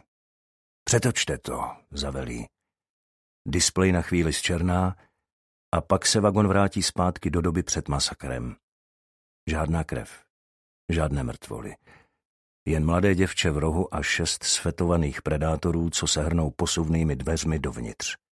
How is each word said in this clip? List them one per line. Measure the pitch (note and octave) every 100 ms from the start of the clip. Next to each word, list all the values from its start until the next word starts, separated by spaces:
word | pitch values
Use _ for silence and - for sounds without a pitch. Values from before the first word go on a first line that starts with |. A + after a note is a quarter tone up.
| - _ _ _ _ _ _ _
„Přetočte | - A#2 A#2+ - - -
to,“ | - B1 - - _
zavelí. | C#2 C#2 C2+ B1 A#1 A#1 _ _ _ _ _ _ _ _ _ -
Displej | F2+ - - F#2+
na | F2+
chvíli | - F2 D#2+
zčerná | - - E2+ F2+ F2+ F#2 F#2+ _ _ _ _ _ _ _
a | E2+
pak | - F#2+ -
se | A2
vagon | G2+ G2 G#2
vrátí | G2 G2 -
zpátky | - - F2+ - E2
do | E2+
doby | E2+ E2
před | - - D2
masakrem. | C#2+ - - C#2 B1 A#1+ - _ _ _ _ _ _ _ _ -
Žádná | D#2 D#2 E2
krev, | D#2+ B1+ - - _ _ _ _ _ _ -
žádné | E2 D2+ C#2
mrtvoly. | B1 A1+ - G#1+ - - _ - _ _ _ _ _ _ -
Jen | D#2 D#2
mladé | E2+ G2 F2+
děvče | F#2+ - E2+
v | D2
rohu | D#2 D#2+ F#2 D2
a |
šest | C#2+ - E2 -
svetovaných | - - F2 - F2 E2+ D2+ -
predátorů, | - D2+ D#2 D#2 F2 E2 E2+
co | - D#2
se | -
hrnou | D#2 E2+ D#2
posuvnými | - E2 - D#2 E2 D#2+ C2+
dveřmi | C2+ D#2+ D#2 D#2
dovnitř. | C#2 B1 A#1 - - - _